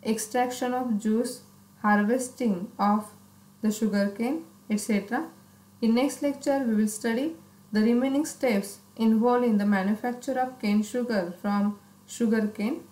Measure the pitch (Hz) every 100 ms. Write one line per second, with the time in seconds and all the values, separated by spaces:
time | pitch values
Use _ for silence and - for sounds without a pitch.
0 | 226 220 - 254 247 247 254 254 247 214
1 | 214 220 247 - - - - - 208 208
2 | 208 247 247 - 240 180 190 - 202 214
3 | - - - - - - 214 214 220 202
4 | 202 - 233 320 - - - 208 - 208
5 | - 247 330 - - - - - 226 233
6 | 277 - 285 277 - 277 254 220 214 -
7 | 233 226 302 330 - - - 214 220 240
8 | 269 277 302 - 254 202 196 - - -
9 | 226 220 240 247 247 208 202 202 190 214
10 | 247 240 - 262 254 262 208 208 208 247
11 | 240 214 170 180 208 202 202 208 - -
12 | - - 233 220 214 - 214 330 -